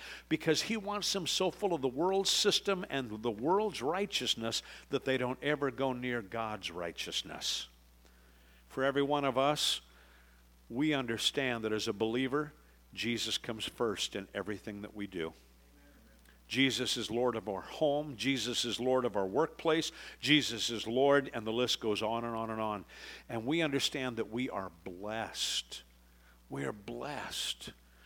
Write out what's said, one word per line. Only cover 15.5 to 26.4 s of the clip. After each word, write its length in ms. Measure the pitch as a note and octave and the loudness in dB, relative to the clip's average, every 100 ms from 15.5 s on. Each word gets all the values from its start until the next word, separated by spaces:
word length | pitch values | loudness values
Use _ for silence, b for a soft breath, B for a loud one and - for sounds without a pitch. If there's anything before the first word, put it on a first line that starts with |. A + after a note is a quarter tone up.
| - - - B B B B B B - | -20 -20 -20 B B B B B B -4
Jesus 480 | A#2+ C3+ A2+ A#2+ B2 | 2 4 4 0 -2
is 140 | G2+ | -2
Lord 240 | A2+ B2 | 0 2
of 140 | A2 G2+ | 0 -2
our 140 | F#2+ | -6
home. 520 | - - D3+ D3 D3+ A#2 | -6 0 2 2 -2 -2
Jesus 480 | B2 C3 A2+ A2 | 0 0 0 -2
is 140 | B2 G2 | -2 0
Lord 260 | B2+ B2+ | 2 2
of 120 | A#2+ G2+ | 2 0
our 100 | F#2+ | 0
workplace. 640 | A2+ D#3+ - E3 D#3+ - B B B | 2 0 0 2 2 0 B B B
Jesus 500 | A#2 D3 A#2 A2+ F2+ | 4 6 4 -2 -2
is 160 | A2+ G#2+ | -2 0
Lord, 420 | B2 C#3 C#3+ C3 | 4 6 6 4
and 100 | B2 | -4
the 80 | A2 | -2
list 280 | A2+ B2 - | 0 2 2
goes 240 | A2+ G#2 | 0 0
on 200 | A2 A#2 | 0 -2
and 120 | A#2 A2+ | -2 -4
on 140 | A2+ | -4
and 100 | A2 | -2
on. 240 | A2 G#2 F2 B B B B | -2 -4 -8 B B B B
And 160 | A#2+ | -4
we 180 | A#2 E3 | 0 2
understand 560 | D#3 C#3 - D3 C3 A2+ | 2 2 0 -2 -4 -2
that 120 | - | -2
we 180 | A#2 B2+ | -2 -2
are 220 | G2+ F#2 - | -2 -6 -8
blessed. 960 | G2+ F2+ G#2 A2 G2 - - - - - - - b b b b | -12 -8 -6 -4 -4 -4 -2 -2 -4 -14 -16 -20 b b b b